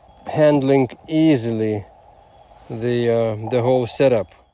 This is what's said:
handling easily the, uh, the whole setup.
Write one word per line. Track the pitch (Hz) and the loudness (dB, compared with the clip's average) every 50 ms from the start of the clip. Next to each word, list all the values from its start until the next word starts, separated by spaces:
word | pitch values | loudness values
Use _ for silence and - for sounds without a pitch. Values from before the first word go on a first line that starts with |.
| _ - _ - - - | _ -20 _ -18 -14 -6
handling | - 156 151 151 147 143 131 135 139 139 131 110 - - - - | 0 2 4 4 4 2 2 2 2 2 0 -2 -6 -12 -10 -4
easily | 160 156 160 160 151 123 113 117 113 110 110 107 107 104 98 - _ - _ - _ - _ _ _ - _ _ - - - - | 0 2 4 4 2 2 0 -4 -4 -2 -2 -2 -4 -6 -8 -12 _ -20 _ -20 _ -20 _ _ _ -20 _ _ -20 -20 -16 -14
the, | 127 117 117 123 123 120 120 117 | -10 -6 -4 -4 -2 0 0 0
uh, | 117 117 113 113 110 107 113 113 | 0 0 0 -2 -4 -6 -6 -4
the | 127 123 | -2 0
whole | 117 127 127 127 120 110 | 0 2 0 0 -2 -4
setup. | - - 143 131 123 107 92 - - - _ _ | 0 2 2 2 2 0 -2 -6 -12 -20 _ _